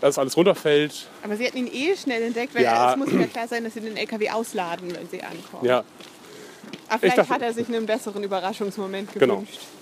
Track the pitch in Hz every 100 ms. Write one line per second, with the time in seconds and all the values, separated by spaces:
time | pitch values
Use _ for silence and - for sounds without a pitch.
0 | 143 143 135 143 185 170 156 147 151 -
1 | - - 208 208 247 247 247 240 294 392
2 | - 240 226 233 247 240 233 233 247 262
3 | 277 - - - 233 233 226 226 220 214
4 | 214 220 208 214 233 208 175 170 180 170
5 | 175 - - 165 - - 123 123 110 -
6 | - - - - - - - - - 220
7 | 190 247 247 269 240 226 233 233 214 220
8 | - 202 202 190 180 190 202 190 190 196
9 | 202 208 131 101 104 - - -